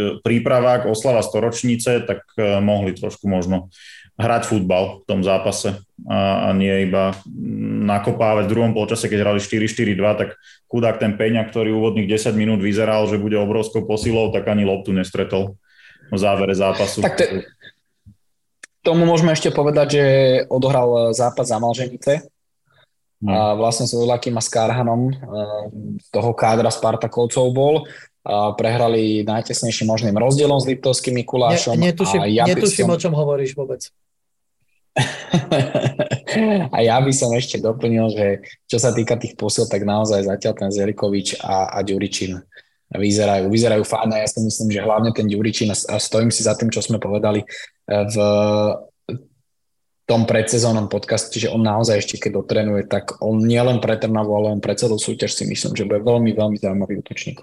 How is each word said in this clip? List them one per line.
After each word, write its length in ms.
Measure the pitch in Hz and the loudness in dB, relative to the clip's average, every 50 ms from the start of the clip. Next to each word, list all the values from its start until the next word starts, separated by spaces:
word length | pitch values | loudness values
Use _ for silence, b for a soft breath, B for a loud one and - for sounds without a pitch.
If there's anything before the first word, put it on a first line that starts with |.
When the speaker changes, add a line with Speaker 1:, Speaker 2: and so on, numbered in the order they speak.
| 104 101 - 113 - | -2 -2 -4 -2 -2
Speaker 1:
prípravák, 640 | 113 117 117 120 139 131 123 123 123 123 120 - 104 | 0 0 2 2 2 2 4 4 4 2 2 0 -2
oslava 320 | 110 - - 135 123 110 | -2 0 0 0 2 2
storočnice, 800 | 98 - - 107 113 117 117 - - 123 117 117 - 127 120 117 - - | 0 0 -2 0 0 0 -2 -2 0 0 0 0 0 0 0 0 0 -2
tak, 160 | 101 - - _ - | -6 -6 -8 _ -4
e, 240 | 113 107 101 101 | -2 0 0 2
mohli 400 | 98 101 104 104 101 101 95 87 | 2 2 2 2 2 0 -2 -4
trošku 320 | - - 92 - - - 101 | -4 -8 -10 -8 -6 -4 -2
možno 400 | 95 92 85 92 95 92 90 - B B B B B B B B B | 0 0 0 0 -2 -2 -4 -8 B B B B B B B B B
hrať 320 | - 110 113 117 117 - - | -4 0 0 0 0 0 0
futbal 560 | 110 104 90 90 90 92 98 95 - - - | 0 0 2 2 2 2 2 0 -4 -12 -6
v 0 | |
tom 160 | - 98 98 | -4 -2 0
zápase 560 | 92 98 95 95 - 104 95 - - 101 101 - - _ _ - - - | 2 2 2 2 2 -2 -4 -2 -4 -4 -4 -6 -10 _ _ -18 -8 -4
a, 400 | 104 98 98 98 98 95 95 98 | -2 0 2 2 0 0 0 2
a 40 | 95 | 2
nie 360 | 95 98 98 95 98 95 92 | 2 2 2 2 2 0 2
iba 280 | 95 98 95 95 95 - - - - - - 104 107 104 107 107 107 107 107 | 2 0 0 0 -2 -6 -12 -14 -12 -10 -8 -6 -6 -6 -4 -4 -2 -2 0
nakopávať. 600 | 101 101 101 - 120 98 104 113 107 110 107 101 98 | 0 0 0 0 -2 0 2 2 2 2 2 2 0
V 40 | 110 | 2
druhom 200 | 113 117 113 107 | 2 2 2 2
polčase, 360 | 107 104 - 117 110 - 98 | 0 0 -2 -2 -2 -2 -2
keď 200 | 107 101 101 104 | 0 2 2 2
hrali 100 | 104 101 | 2 0
štyri 240 | 101 - 117 110 110 110 | 0 -2 -2 -2 -2 -2
štyri 240 | - - 113 104 98 | -2 -2 0 0 0
dva, 240 | 92 98 107 107 | 2 2 0 2
tak 200 | 107 104 - - B B B B B B - | 0 -2 -6 -6 B B B B B B -6
chudák 320 | - 120 117 113 110 - | -2 0 0 0 0 0
ten 160 | 120 104 101 | -2 -2 0
Peňa, 280 | 104 110 110 117 113 104 107 | 0 0 0 2 0 -2 -2
ktorý 240 | - 117 110 107 110 | -2 -2 0 0 0
úvodných 360 | 110 110 113 98 107 101 92 | 2 0 2 0 0 0 0
desať 240 | 107 107 - 123 107 | 0 0 0 0 0
minút 280 | 107 107 110 110 98 | 0 2 2 0 0
vyzeral, 440 | 95 104 98 107 110 110 107 107 107 101 | 0 0 0 0 0 2 2 2 2 0
že 120 | 107 101 | 0 -2
bude 160 | 101 107 107 | 0 0 0
obrovskou 480 | 104 101 101 107 113 107 - - 110 95 | 0 0 0 0 -2 -2 -2 -4 -4 -4
posilou, 480 | - 107 107 - 123 113 113 110 98 113 | -2 -4 -2 0 0 0 2 0 0 -2
tak 160 | 98 - 110 | -2 -2 0
ani 160 | 104 104 101 | 0 2 2
loptu 280 | 98 98 95 - 101 95 | 0 0 -2 -2 -2 -2
nestretol 640 | 95 90 - - 98 95 - 98 95 98 98 98 - b b b b b b b b b b 101 | -2 -2 -4 -4 -4 -4 -2 -2 -2 -2 -4 -8 -14 b b b b b b b b b b -4
v 40 | |
závere 360 | 95 101 101 98 95 98 95 98 | 0 2 2 2 2 2 0 0
zápasu. 480 | 92 98 95 92 - 101 98 - 107 | 2 2 0 2 0 -2 -2 -2 -2
Speaker 2:
Tak 160 | 98 180 - | -2 -2 2
te-, 120 | - - - 95 92 - - _ B B B B B B _ _ _ _ - - _ _ _ _ _ _ _ _ _ - _ _ _ - | 0 0 0 0 -6 -8 -10 _ B B B B B B _ _ _ _ -20 -20 _ _ _ _ _ _ _ _ _ -20 _ _ _ 0
tomu 200 | 165 165 170 170 | 2 4 4 4
môžeme 280 | 170 170 160 170 165 156 | 4 4 4 4 4 2
ešte 160 | 151 - 165 | 2 0 0
povedať, 480 | 131 156 143 147 151 147 143 131 143 | 0 2 0 2 4 4 2 4 4
že 80 | 147 143 135 135 135 135 131 127 131 - | 4 4 6 6 6 6 6 4 2 2
odohral 680 | - 127 127 131 131 135 127 123 120 120 117 117 117 110 | 0 0 0 2 2 2 4 4 4 4 4 2 2 2
zápas 360 | 123 120 120 120 - 123 123 | 2 0 0 0 -2 -2 -2
za 80 | 113 | -2
Malženice. 720 | 110 117 117 117 123 143 131 123 - - 139 143 165 - - _ _ _ _ _ _ _ b b b b b _ _ _ _ _ - 104 | 0 0 -2 -2 -2 -6 -8 -8 -4 0 0 0 0 -2 -12 _ _ _ _ _ _ _ b b b b b _ _ _ _ _ -6 -2
Speaker 1:
No. 80 | 101 | 0
Speaker 2:
A 240 | 95 110 107 107 104 | 2 2 2 2 2
vlastne 320 | 107 113 117 117 - 123 | 2 0 0 0 0 -2
s 80 | 117 120 | -2 0
Ulakim 400 | 117 120 120 123 120 - 127 120 | 0 2 2 0 0 -2 -4 -4
a 80 | 113 - | -4 -4
s 80 | - | -2
Karhanom, 560 | - 117 110 110 113 127 120 117 113 120 127 | 0 0 0 0 0 0 0 0 0 0 0
e, 80 | 131 135 - - - 101 107 104 104 107 107 104 104 - 107 107 104 104 101 _ | -2 -2 -6 -10 -10 -8 -8 -6 -6 -6 -8 -8 -10 -12 -12 -12 -10 -12 -12 _
z 40 | - | -4
toho 240 | - 101 113 117 113 | -2 0 0 0 0
kádra 320 | - 117 110 113 117 113 | 2 2 2 2 4 2
Spartakovcov 880 | 113 - - - 113 113 - - 113 - 120 120 113 - 135 127 123 127 | 0 0 0 0 -2 0 0 -4 -4 -2 -2 -2 0 2 0 0 2 2
bol. 320 | 135 139 147 156 151 147 B B B B B _ _ - | 2 4 4 2 2 0 B B B B B _ _ -6
A 320 | - 101 104 104 107 104 | -2 0 0 0 0 -2
prehrali 680 | - 110 110 117 117 117 117 113 110 110 107 107 107 104 | -2 -2 0 2 2 2 2 2 2 2 2 0 0 0
najtesnejším 640 | 107 107 117 - - 120 - - 117 110 - 113 | -2 -2 -4 -4 -4 -6 -4 -4 -4 -2 -2 0
možným 280 | 110 113 110 117 104 101 | 0 0 0 0 0 2
rozdielom 440 | 107 117 135 139 143 151 147 143 135 | 2 2 2 4 4 4 2 2 2
s 80 | 120 | 0
Liptovským 480 | 135 131 123 - 135 127 - - 135 123 123 117 | -2 -4 -2 0 0 0 0 -2 -2 -4 -4 -4
Mikulášom. 560 | - - 123 123 113 123 - - 127 - - | -2 0 2 2 2 2 2 0 0 0 2
Speaker 3:
Ne-, 160 | 170 180 170 | 2 2 2
netuším, 240 | 170 190 - 190 175 - | 0 0 0 0 0 2
Speaker 2:
A 40 | |
ja 160 | 104 107 113 117 | 2 2 2 4
by 120 | 175 185 - | 2 2 2
Speaker 3:
netuším, 280 | 214 196 190 - - | 2 0 2 2 2
Speaker 2:
som 40 | 175 | 2
Speaker 3:
o 80 | 170 165 | 0 0
čom 160 | - 175 151 | 0 -2 0
hovoríš 400 | 151 151 143 143 139 139 131 - | 0 0 0 0 0 -2 -4 -4
vôbec. 320 | 147 135 131 127 - - - _ _ _ _ _ _ _ _ _ _ _ _ _ _ _ _ _ _ _ _ - | -6 -8 -8 -8 -10 -10 -18 _ _ _ _ _ _ _ _ _ _ _ _ _ _ _ _ _ _ _ _ -4
Speaker 2:
<laughs> 1800 | 127 123 - - - - - - 156 - - 165 135 131 - - - - 123 - - 120 - 123 - - - - 220 220 214 208 190 160 127 - | -4 -4 -4 -4 -12 -8 -2 -2 -2 0 0 0 0 0 0 -2 -2 -2 -2 -2 -2 -4 -4 -4 -8 -6 -4 -2 0 2 2 2 0 -2 -2 0
A 20 | 107 | 2
ja 160 | 113 113 117 | 2 4 4
by 160 | 131 135 139 131 | 4 2 2 2
som 160 | - 131 120 117 | 2 2 2 0
ešte 280 | 123 123 - - 104 | 0 -2 -2 -6 -2
doplnil, 480 | 107 110 113 117 120 117 113 113 113 110 | -2 -2 -2 0 0 0 2 2 2 2
že 180 | 104 107 101 101 98 98 B B B B _ | 0 0 0 0 0 -2 B B B B _
čo 160 | - 123 113 | -4 -2 2
sa 80 | 131 123 | 2 2
týka 260 | 107 117 110 - 117 | 2 0 0 0 -2
tých 220 | 113 - - - | -2 -2 -10 -8
posiel, 320 | - 113 104 - - 113 113 | -6 -4 -2 0 0 0 0
tak 160 | 104 98 101 | -2 -2 -2
naozaj 400 | 104 104 107 110 107 104 98 98 | 0 0 0 2 2 2 0 0
zatiaľ 280 | 98 98 101 - 113 107 | 0 -2 -2 -2 -4 -2
ten 120 | - 101 98 101 | -2 -4 -4 -2
Zelikovič 640 | 104 98 104 101 - 107 101 101 98 95 - - - - | 0 -2 -2 -2 -2 -2 0 0 0 -2 -4 -8 -6 -4
a, 320 | - 98 95 95 - - | -2 0 0 -2 -2 -2
a 80 | 101 95 | -4 -4
Ďuričin 560 | 98 98 98 101 98 - - 98 95 90 90 - _ b b b b b b b - - | -2 -2 -2 -2 -4 -4 -4 -6 -6 -8 -10 -12 _ b b b b b b b -10 -4
vyzerajú, 560 | 95 101 104 101 107 104 101 101 98 95 98 107 | 0 0 2 2 2 2 2 2 2 2 2 2
vyzerajú 300 | 113 120 113 107 107 107 | 2 2 4 2 2 0
fajn 240 | - 113 110 113 110 110 | 0 -2 -2 -2 -2 -2
a 80 | 107 | -2
ja 60 | 107 107 | -2 -4
si 120 | - 113 | -4 -2
myslím, 280 | 110 110 - - 113 107 104 | -4 -4 -2 -2 -2 -2 -2
že 80 | 98 | -2
hlavne 320 | 98 110 107 107 117 117 110 | 0 0 2 2 2 0 0
ten 160 | - 107 104 | 0 -2 -2
Ďuričin, 400 | 104 104 110 110 104 - 117 107 | 0 0 -2 -2 0 0 -2 -2
a, 80 | 92 | -2
a 180 | - - - 104 101 | -2 -4 -4 -4 -4
stojím 320 | - - - 110 117 117 110 | -4 0 0 2 2 2 2
si 80 | - | 2
za 160 | 110 110 107 | 0 0 0
tým, 160 | - 120 113 - | 2 0 -2 0
čo 80 | 110 | -2
sme 160 | - - 117 | -2 -2 -4
povedali, 440 | 101 - 98 104 104 107 107 104 107 | -4 -2 -2 -2 0 0 0 0 0
e, 40 | 104 B B B B B B B - - | -2 B B B B B B B -6 -2
v 280 | 104 104 101 104 110 107 104 104 104 104 104 104 104 107 104 104 - - - - _ _ - - 110 - - _ _ _ _ _ _ _ _ _ _ _ _ _ _ _ - | 0 0 0 0 0 2 2 4 4 4 4 2 2 2 2 0 -2 -4 -8 -16 _ _ -12 -12 -12 -12 -12 _ _ _ _ _ _ _ _ _ _ _ _ _ _ _ -2
tom 240 | - 117 113 110 | 0 2 2 4
predsezónnom 640 | 110 113 110 107 - - 117 117 117 113 110 104 98 | 4 2 2 2 2 2 2 2 2 2 0 0 -2
podcaste, 480 | - 104 - - 110 107 - - - 113 | -4 -4 -2 -2 -4 -4 -4 -6 -6 -4
že 80 | 117 | -4
on 160 | - - 113 110 | -2 0 0 2
naozaj 400 | 107 104 110 117 113 104 101 101 | 2 2 2 2 2 2 0 0
ešte 240 | - - - - | -4 -8 -6 -6
keď 160 | 107 101 98 - | -4 -4 -4 -4
dotrenuje, 400 | - 113 107 107 107 104 101 98 | 0 0 0 0 0 0 -2 -2
tak 400 | - - 101 - - - - - | -2 -4 -4 -4 -6 -10 -6 -2
on 160 | 107 110 110 | 0 0 2
nielen 400 | 110 117 117 120 123 127 120 113 | 2 2 4 4 4 2 2 0
pre 160 | 110 110 110 | 0 0 -2
Trnavu, 400 | 107 110 110 110 107 107 104 104 | 0 0 -2 0 0 0 0 0
ale 160 | 104 107 107 | 0 0 0
on 80 | 104 101 | -2 -2
pre 160 | - 101 101 | -2 -4 -2
celú 240 | - 123 113 107 104 | 0 0 0 0 0
súťaž 320 | - - 107 - - - | -2 -6 -4 -4 -4 -4
si 160 | - - 104 | -4 -4 -4
myslím, 240 | 101 - - - - - 107 | -4 -4 -4 -4 -4 -4 -4
že 80 | 98 | -2
bude 160 | 101 107 104 110 | -2 -2 0 2
veľmi, 320 | 120 120 117 117 110 104 | 2 2 2 2 2 2
veľmi 220 | 110 107 107 104 104 | 0 0 0 -2 -2
zaujímavý 400 | - 95 95 98 95 - 101 - | -2 -2 -2 -2 -4 -4 -6 -8
útočník. 400 | - - - - - - - - | -8 -12 -12 -12 -10 -12 -12 -14